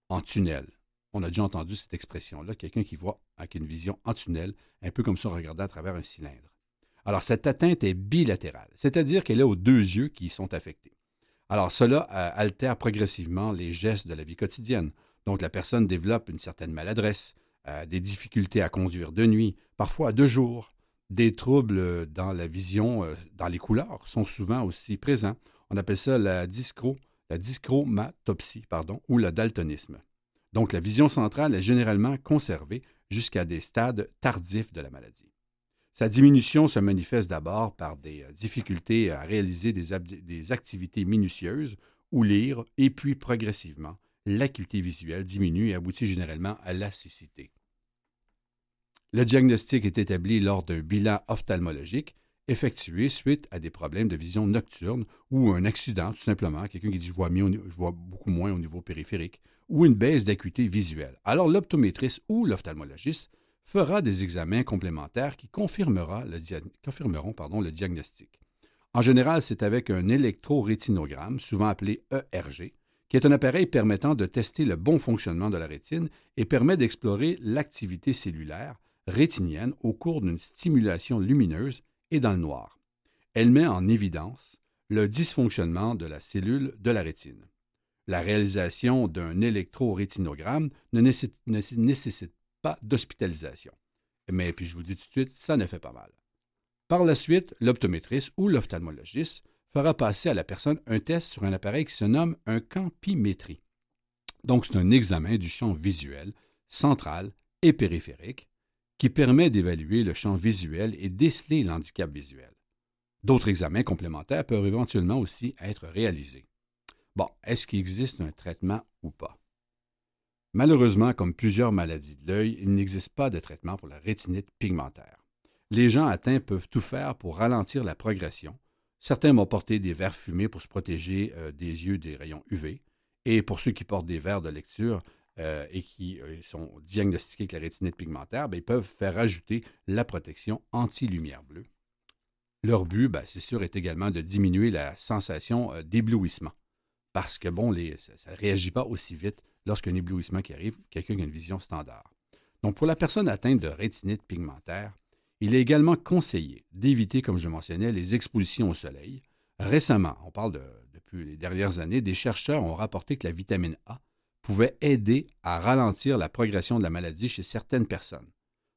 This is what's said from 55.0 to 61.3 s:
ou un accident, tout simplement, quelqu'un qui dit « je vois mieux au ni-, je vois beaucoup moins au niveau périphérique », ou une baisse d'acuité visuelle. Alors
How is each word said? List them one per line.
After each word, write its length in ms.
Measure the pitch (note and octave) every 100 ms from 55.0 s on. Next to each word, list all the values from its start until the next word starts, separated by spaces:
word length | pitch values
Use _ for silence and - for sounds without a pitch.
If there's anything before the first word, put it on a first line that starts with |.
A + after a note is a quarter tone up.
| G#2+ _ _
ou 220 | C3 A#2
un 120 | F2+
accident, 480 | G2+ - - F#2+ F2
tout 120 | A2+
simplement, 440 | - G2 E2+ D2+ G2+
quelqu'un 220 | F2+ G#2
qui 80 | F#2
dit « 80 | F2
je 60 |
vois 160 | F2 F2
mieux 140 | F2+
au 60 | G2
ni-, 120 | G#2 F#2
je 60 | E2+
vois 160 | F2
beaucoup 400 | E2+ F2+ F#2 -
moins 200 | E2+ G2+
au 60 | F2+
niveau 240 | D#2+ F2
périphérique », 600 | - D#2+ D2 F#2 E2 - _ _ -
ou 160 | D#3 E3
une 80 |
baisse 320 | G#2+ B2 D3 G2
d'acuité 420 | G2 F2 - A2+
visuelle. 540 | G2+ F2 D#2 C2+ C2
Alors 240 | -